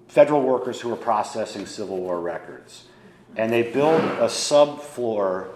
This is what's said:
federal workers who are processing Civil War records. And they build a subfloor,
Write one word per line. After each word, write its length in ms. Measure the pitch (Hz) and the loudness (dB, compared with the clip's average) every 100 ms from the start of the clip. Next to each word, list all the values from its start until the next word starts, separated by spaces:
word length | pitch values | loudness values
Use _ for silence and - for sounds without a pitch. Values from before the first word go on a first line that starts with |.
| - | 0
federal 340 | 151 143 147 | 6 6 6
workers 380 | 131 123 123 113 | 2 0 -2 -6
who 120 | 120 | -6
are 40 | 110 | -4
processing 680 | 120 107 98 113 107 107 92 | 0 0 -2 -4 -6 -8 -10
Civil 320 | - 95 95 | -10 -8 -6
War 200 | 90 87 | -4 -4
records. 680 | 85 80 - 64 - - - - - - - 113 | -4 -8 -12 -18 -20 -20 -20 -20 -20 -20 -12 -4
And 160 | 113 | 0
they 100 | 120 | 0
build 400 | 113 131 151 160 | 0 0 2 2
a 240 | - - 117 | 2 0 0
subfloor, 1200 | - - 147 147 - - - 120 104 95 92 92 | 0 2 4 4 0 -12 -6 -4 -2 -2 -2 -8